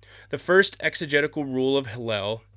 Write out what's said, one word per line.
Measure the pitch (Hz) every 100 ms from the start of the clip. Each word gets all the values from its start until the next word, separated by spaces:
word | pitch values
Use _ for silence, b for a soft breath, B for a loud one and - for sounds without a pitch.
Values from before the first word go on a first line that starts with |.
| B B B
The | 143
first | - 185 190 -
exegetical | 160 - 156 143 147 151 139
rule | 127 131 139
of | 127
Hillel | 117 113 104 101 113 _